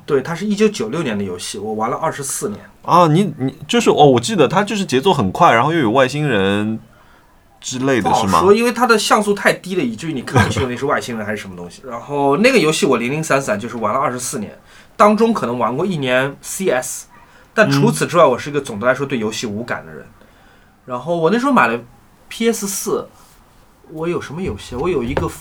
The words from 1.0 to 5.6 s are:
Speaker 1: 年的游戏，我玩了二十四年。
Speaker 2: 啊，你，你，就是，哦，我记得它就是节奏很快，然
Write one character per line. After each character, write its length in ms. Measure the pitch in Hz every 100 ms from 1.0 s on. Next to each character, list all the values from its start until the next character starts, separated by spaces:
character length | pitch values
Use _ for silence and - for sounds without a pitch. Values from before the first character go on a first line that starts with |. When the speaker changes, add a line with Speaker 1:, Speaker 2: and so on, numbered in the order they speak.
Speaker 1:
年 120 | 131 104
的 80 |
游 140 | 98 87
戏， 220 | - 104
我 160 | 107 107
玩 160 | 113
了 40 | 147
二 160 | 156
十 120 | 139
四 260 | 135 - 107
年。 100 | 104 - _
Speaker 2:
啊， 240 | - 165 165
你， 260 | 160 208 -
你， 180 | 131 - -
就 120 | 240
是， 120 | 226
哦， 120 | -
我 160 | 147 120
记 160 | 123 214
得 120 | 123
它 160 | 175
就 120 | 208 214
是 80 |
节 160 | 175 123
奏 140 | 190
很 180 | 147 95
快， 220 | - 135
然 100 | 120